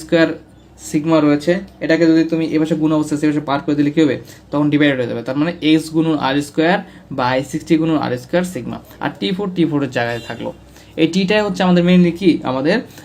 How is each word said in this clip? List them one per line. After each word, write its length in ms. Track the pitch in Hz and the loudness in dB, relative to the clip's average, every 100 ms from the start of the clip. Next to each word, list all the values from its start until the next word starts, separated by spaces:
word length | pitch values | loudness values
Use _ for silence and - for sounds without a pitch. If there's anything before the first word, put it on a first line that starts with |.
স্কয়ার 280 | - 170 160 - - - - - - | 2 2 2 -2 -14 -20 -20 -20 -4
sigma 260 | 156 156 160 147 | -2 2 4 4
রয়েছে, 280 | 147 160 185 190 - | 2 0 -2 -4 -6
এটাকে 200 | 151 165 165 | 0 2 4
যদি 120 | 160 160 | 4 2
তুমি 140 | 160 160 156 | 0 0 0
এ 20 | |
পাশে 140 | 156 156 | 0 0
গুণ 100 | 156 156 | 0 0
অবস্থায় 220 | 151 147 | 0 -2
সে 60 | 151 | 0
পাশে 140 | 147 147 | 0 -2
পার 100 | 139 143 | -4 0
করে 100 | 147 | 0
দিলে 120 | 147 156 | 2 2
কি 40 | |
হবে? 120 | 151 117 - - - | 2 0 -8 -20 -6
তখন 180 | 147 147 | -2 2
ডিভাইডেড 240 | 147 147 131 | 2 2 2
হয়ে 120 | 120 | -2
যাবে। 120 | 117 117 | -6 -6
তার 100 | 135 | -2
মানে 100 | 160 170 151 156 | -4 -2 2 2
S 40 | 151 160 | 2 -2
গুণন 200 | 160 151 131 | 0 0 0
আর 80 | 143 143 | -2 -2
স্কয়ার 320 | - 160 196 - - - 135 | 0 0 0 -4 -18 -10 -4
by 180 | 127 131 139 | 0 0 -2
সিক্সটি 220 | 156 - 160 | -6 0 2
গুণন 160 | 165 151 123 | 2 0 -2
আর 60 | 123 | -6
স্কয়ার 220 | - 175 180 | -2 -2 -2
sigma। 240 | 135 117 113 - - | -6 -10 -12 -14 -8
আর 80 | - - | -8 -4
টি 80 | 202 185 | -4 -4
ফোর, 120 | 202 180 | -4 -2
টি 80 | 156 | 0
ফোরের 220 | 147 135 127 | 0 -2 -2
জায়গায় 240 | 117 117 - | -4 -4 -8
থাকলো। 220 | 117 113 - - - - - | -10 -10 -12 -18 -20 -10 -2
এই 60 | 160 | 0
টিটাই 280 | 185 185 214 208 | 0 0 0 0
হচ্ছে 160 | 185 185 | 0 2
আমাদের 160 | 175 175 | 4 4
mainly 240 | 180 175 165 | 4 4 2
কি? 100 | 190 143 131 | 0 0 -2
আমাদের 280 | 131 147 220 - - | -2 0 -2 -4 -16